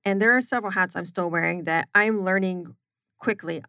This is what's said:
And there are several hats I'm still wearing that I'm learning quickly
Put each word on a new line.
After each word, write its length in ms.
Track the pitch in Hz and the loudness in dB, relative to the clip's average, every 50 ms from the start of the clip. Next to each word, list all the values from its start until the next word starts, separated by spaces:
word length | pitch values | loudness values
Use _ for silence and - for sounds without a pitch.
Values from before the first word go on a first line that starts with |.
| _ | _
And 160 | 196 196 196 | -2 0 4
there 160 | 208 226 240 | 4 4 4
are 60 | 254 254 | 4 2
several 300 | - - 247 220 202 185 | 0 -4 -4 -2 -2 0
hats 240 | 196 185 185 - | 0 0 0 0
I'm 100 | 180 175 | -6 -8
still 240 | 180 - - 180 175 | -6 -4 -4 -4 -2
wearing 340 | 165 170 165 165 170 180 165 | 0 0 0 0 -2 -2 -2
that 240 | 160 160 165 - - _ | -2 0 0 0 2 _
I'm 300 | 202 208 214 220 208 190 | 2 4 4 2 0 0
learning 500 | 185 190 190 190 185 185 180 175 175 - _ _ _ _ _ _ _ _ _ | 0 0 2 0 0 -2 -4 -8 -12 -18 _ _ _ _ _ _ _ _ _
quickly 440 | - - 208 202 - 160 170 160 - | -4 -4 -4 -4 -4 -8 -8 -8 -4